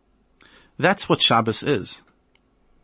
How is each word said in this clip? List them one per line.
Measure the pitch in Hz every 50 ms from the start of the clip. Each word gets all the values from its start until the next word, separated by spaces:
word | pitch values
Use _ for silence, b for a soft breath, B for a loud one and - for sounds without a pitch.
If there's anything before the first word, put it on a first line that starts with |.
| _ _ _ _ _ _ _ b b b b b b b b -
That's | 135 180 196 - - -
what | 165 -
Shabbos | - - 127 117 110 113 107 -
is | - - 147 98 - - - - _ _ _ _ _ _ _ _ _ _ _ _ _ _ _ _